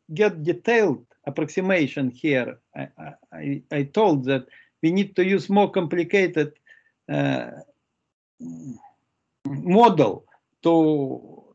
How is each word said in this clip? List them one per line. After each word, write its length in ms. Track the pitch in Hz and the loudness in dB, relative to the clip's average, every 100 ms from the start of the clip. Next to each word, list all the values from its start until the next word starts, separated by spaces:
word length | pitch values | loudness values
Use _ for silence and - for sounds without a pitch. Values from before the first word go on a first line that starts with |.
| - | -12
get 300 | 156 208 170 | 0 0 0
detailed 640 | 151 175 - 233 190 113 - _ - | -4 -2 2 2 2 -2 -10 _ -10
approximation 800 | 151 147 - 185 185 135 151 127 | -6 -4 -4 0 0 0 -2 -6
here. 480 | 120 156 131 117 - _ | -4 -2 0 -2 -10 _
I, 120 | 71 67 - | -14 -14 -16
I, 160 | 78 - _ | -20 -20 _
I, 300 | 82 139 139 - | -12 -8 -10 -6
I 120 | 151 | -6
told 420 | 143 208 214 143 | -2 0 2 2
that 220 | 127 135 - - _ _ | 0 -4 -4 -20 _ _
we 100 | 160 | 0
need 240 | 185 196 - | 0 0 0
to 60 | |
use 240 | 185 196 147 | 0 0 2
more 220 | 202 202 | 2 2
complicated, 840 | 196 165 180 170 202 180 160 147 - _ _ _ _ - | 0 -2 -4 0 0 0 -2 -4 -8 _ _ _ _ -8
uh, 440 | 147 139 65 - - - _ _ _ _ _ _ _ - 202 247 - - _ _ _ _ _ | -4 -2 -2 -6 -16 -20 _ _ _ _ _ _ _ -16 -14 -14 -16 -20 _ _ _ _ _
model 800 | 143 143 175 196 233 160 113 - - _ _ _ | -12 -6 2 6 6 6 0 0 -14 _ _ _
to, 800 | 165 165 156 151 135 127 - - _ | 2 4 4 0 -2 -8 -14 -20 _